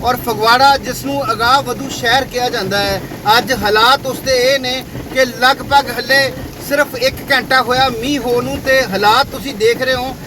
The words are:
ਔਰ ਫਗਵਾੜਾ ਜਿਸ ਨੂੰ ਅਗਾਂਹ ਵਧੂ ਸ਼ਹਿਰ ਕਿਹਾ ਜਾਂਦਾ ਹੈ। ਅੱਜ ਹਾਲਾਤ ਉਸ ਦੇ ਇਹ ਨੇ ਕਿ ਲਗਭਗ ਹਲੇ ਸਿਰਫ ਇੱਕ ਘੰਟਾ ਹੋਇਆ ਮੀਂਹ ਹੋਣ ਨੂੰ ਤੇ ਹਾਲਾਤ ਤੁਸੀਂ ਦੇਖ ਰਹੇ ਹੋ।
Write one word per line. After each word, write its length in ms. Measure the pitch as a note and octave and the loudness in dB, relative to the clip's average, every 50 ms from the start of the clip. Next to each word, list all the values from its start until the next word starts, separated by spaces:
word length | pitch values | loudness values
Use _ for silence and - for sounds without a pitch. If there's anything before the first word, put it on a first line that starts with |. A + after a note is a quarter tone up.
| - | 0
ਔਰ 120 | A#3 B3 | 0 -2
ਫਗਵਾੜਾ 600 | - - B3 A3 G#3 G#3+ A#3 A#3+ B3+ C4+ C#4 C#4 C4+ | 0 -2 -4 -2 2 4 4 4 6 6 4 4 4
ਜਿਸ 280 | G#3 B3 B3 - - | 0 -6 -8 -6 -6
ਨੂੰ 260 | C4+ C#4 C#4 C#4 - | -4 -4 -4 -2 -2
ਅਗਾਂਹ 300 | - G#3 A#3 A#3+ C4 C#4+ C4+ | -2 0 2 4 4 2 2
ਵਧੂ 260 | B3 A#3+ - C#4 C4 | -2 -6 -6 -6 -8
ਸ਼ਹਿਰ 340 | - - B3 A#3 A#3 C4+ C4+ | -8 -4 0 2 2 2 0
ਕਿਹਾ 260 | - - B3 B3 B3 | -2 -4 -4 -2 -2
ਜਾਂਦਾ 280 | - A#3 G3+ F#3+ G3 G3+ | -2 -4 -4 -2 -2 -2
ਹੈ। 240 | G3+ G3 G3 F#3+ E3+ - - - - G3+ A3 A#3+ | 0 0 -2 -4 -6 -8 -12 -6 2 4 4 4
ਅੱਜ 160 | B3 G#3+ C4 | 4 0 -2
ਹਾਲਾਤ 520 | - G#3 G#3 G#3 G#3+ A3+ A#3+ C4+ C#4+ - | -2 0 2 2 4 4 4 4 2 0
ਉਸ 140 | C4+ A#3+ - | -6 -8 -6
ਦੇ 120 | - B3+ | -2 -2
ਇਹ 280 | C4 B3 B3 B3+ C#4 C#4 | 0 2 2 2 2 0
ਨੇ 240 | B3+ B3 B3+ C4 B3+ - - - - - - | -2 -4 -4 -6 -8 -10 -12 -12 -12 -6 0
ਕਿ 120 | B3+ C4 | 0 0
ਲਗਭਗ 640 | B3+ A#3 - B3 B3+ C4+ C4+ B3+ - C#4+ C#4+ C4+ B3 A#3+ B3 | 0 0 2 2 2 2 2 -2 2 2 2 2 2 -6 -8
ਹਲੇ 340 | A#3+ A#3+ C4+ C#4 C4+ B3+ - - - - - - - - | -2 0 2 2 2 0 -4 -8 -12 -12 -12 -12 -6 -4
ਸਿਰਫ 260 | C#4 C#4+ C#4+ C#4 - | 0 0 0 0 -2
ਇੱਕ 200 | B3 A#3+ C4+ C4 - - - | -2 -2 -2 -2 -4 -4 -2
ਘੰਟਾ 300 | C#4 C4 A#3 - C4+ C4 | -2 -2 0 2 0 0
ਹੋਇਆ 280 | A#3+ A3 B3 B3+ C4+ C4+ | 2 2 2 2 2 2
ਮੀਂਹ 300 | B3 A3 A#3 C4+ D4 C#4 | 0 -2 -4 -2 -2 -2
ਹੋਣ 240 | A3+ B3 A#3+ B3 B3 | -2 0 0 0 0
ਨੂੰ 140 | C4 C#4 C#4+ | -2 -6 -4
ਤੇ 240 | C#4 C4 C4 C4 B3+ G3+ | 0 2 2 2 2 0
ਹਾਲਾਤ 360 | F#3+ G3 G3+ G#3 A3+ B3 C4 - | -2 0 2 4 4 4 2 0
ਤੁਸੀਂ 280 | - - F#3 C#4 C4+ | -4 -8 -8 -8 -4
ਦੇਖ 260 | G3+ G#3+ A3+ A#3 A#3 | 0 2 2 2 2
ਰਹੇ 120 | C4 C4 C4 | 0 -2 0
ਹੋ। 220 | B3+ B3 C4 A3+ - - | -2 -2 -6 -8 -10 -14